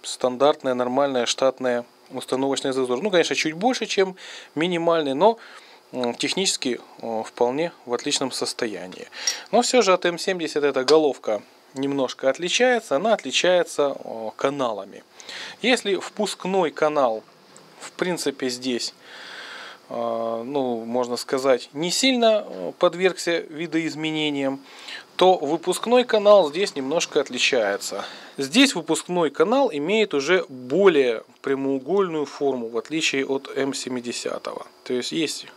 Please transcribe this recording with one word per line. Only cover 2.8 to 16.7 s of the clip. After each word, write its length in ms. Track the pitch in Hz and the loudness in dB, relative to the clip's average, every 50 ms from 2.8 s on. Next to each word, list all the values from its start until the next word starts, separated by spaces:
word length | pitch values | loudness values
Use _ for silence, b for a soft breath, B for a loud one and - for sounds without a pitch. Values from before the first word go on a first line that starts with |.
| 131 123 123 120 | 0 0 0 -2
Ну, 80 | 190 208 | 0 2
конечно, 260 | 180 175 156 - 139 | 2 2 2 2 0
чуть 180 | 131 - 160 156 | -2 -2 -4 -4
больше, 320 | 165 196 254 254 - 226 | 0 0 0 0 0 -4
чем 300 | 202 - - 190 185 185 B B B B B B B B | -4 0 0 0 0 0 B B B B B B B B
минимальный, 580 | 147 160 185 180 170 165 170 165 165 151 139 135 | -2 0 0 0 2 2 2 2 2 2 0 0
но, 240 | 139 180 220 226 220 B B B B B B B B B _ | 4 4 4 4 2 B B B B B B B B B _
м, 220 | - 127 123 120 120 | -6 -4 -4 -4 -2
технически, 680 | - - 143 - 180 190 185 - - - 135 120 - - - - - | -2 -4 -2 -2 0 0 -2 -2 -2 -2 -4 -4 -4 -8 -18 -18 -12
э, 200 | - 117 113 110 110 | -8 -6 -4 -4 -6
вполне 480 | - _ - 120 120 127 143 165 170 - - - | -8 _ 2 2 2 2 -2 -4 -4 -6 -12 -8
в 80 | 123 120 | -6 -6
отличном 380 | 117 - 147 143 - 143 127 | -4 -2 -2 -2 -2 -2 -4
состоянии. 760 | - - 131 120 - - 127 113 101 87 87 92 92 - - - B B B B B B B B | -4 -4 -6 -6 -4 -4 -6 -4 -4 -8 -10 -12 -14 -16 -16 -16 B B B B B B B B
Но 100 | - 226 | 2 2
всё 200 | 240 - - 254 | 2 4 4 4
же 100 | 220 190 | 6 6
от 120 | 185 180 - | 4 4 4
М 120 | 180 170 165 | 0 -2 0
семьдесят 460 | - - 190 180 165 147 - 151 143 | -4 -4 -2 -2 -4 -2 -2 2 2
эта 180 | 143 135 135 131 | 2 2 2 4
головка 580 | 135 151 160 156 143 123 - - - 107 - - b b b b b - | 6 6 6 6 4 0 -2 -4 -4 -4 -4 -4 b b b b b -8
немножко 540 | 135 135 139 139 139 131 120 - - - 135 | -6 -4 -2 0 -2 -2 -2 -4 -2 0 0
отличается. 680 | 131 - 170 180 - - 240 254 247 226 - - 143 | 0 0 -2 -2 2 2 4 4 4 2 0 0 -2
Она 160 | 139 180 226 214 | 0 2 2 2
отличается, 840 | - - 135 - - - 175 180 180 165 165 - - 147 139 - - - | 2 0 -2 -2 2 4 4 4 4 2 0 0 0 0 0 0 -4 -10
э, 260 | - 113 113 113 107 - | -10 -10 -8 -8 -8 -6
каналами. 680 | - - 139 143 143 131 120 110 98 98 101 101 107 - _ B B B B B B B B B B | 0 -2 0 0 0 -2 -2 -2 -6 -10 -12 -16 -20 -20 _ B B B B B B B B B B
Если 340 | - 339 254 - - 202 190 | 2 2 2 2 2 -2 -2
впускной 760 | - - - - - 214 190 - - - 180 190 196 180 147 | -2 -4 -8 -4 -4 -4 -4 -4 -6 -6 -2 0 0 0 0